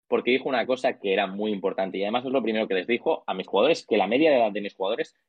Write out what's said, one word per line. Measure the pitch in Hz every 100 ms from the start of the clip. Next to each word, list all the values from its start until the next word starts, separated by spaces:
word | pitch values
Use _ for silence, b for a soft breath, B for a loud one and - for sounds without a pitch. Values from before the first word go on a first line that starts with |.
| -
porque | 117 -
dijo | 127 143
una | 123 110
cosa | 127 131 -
que | 98
era | 95 98
muy | 98 107
importante | 101 95 90 95 92
y |
además | 101 123
es | 131
lo | 131
primero | 113 110 -
que | 95
les | 90
dijo | 117 165 - -
a |
mis | 95 90
jugadores, | 95 135 165 -
que | 110
la | 95
media | 127 160
de | 131
edad | 110
de | 101
mis | 101 -
jugadores | 95 120 160 _